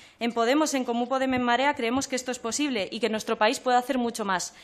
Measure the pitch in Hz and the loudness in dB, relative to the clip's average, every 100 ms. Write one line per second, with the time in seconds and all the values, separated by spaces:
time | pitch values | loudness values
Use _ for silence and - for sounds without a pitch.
0 | - - 233 226 226 285 311 277 240 240 | -20 -6 -4 0 2 4 2 0 -2 -2
1 | 240 262 262 254 247 240 277 285 233 254 | 0 0 0 0 2 2 2 0 0 0
2 | 269 254 254 247 233 220 294 233 185 220 | -2 -4 -4 -6 -4 -2 -2 -2 -4 -2
3 | 220 220 - 220 214 269 254 247 247 262 | -2 -2 -2 2 2 2 2 2 2 0
4 | 233 226 202 185 - - | -2 -2 -2 -2 -4 -12